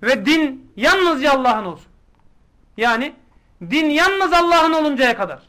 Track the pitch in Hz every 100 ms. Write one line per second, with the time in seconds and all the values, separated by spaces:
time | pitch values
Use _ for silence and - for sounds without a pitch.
0 | 208 262 196 320 302 262 - - 269 381
1 | 359 302 294 269 254 220 196 156 - _
2 | _ _ _ _ _ _ _ - 233 226
3 | 277 - _ _ _ _ 170 277 311 294
4 | 359 392 370 339 339 339 320 320 302 269
5 | 254 233 190 135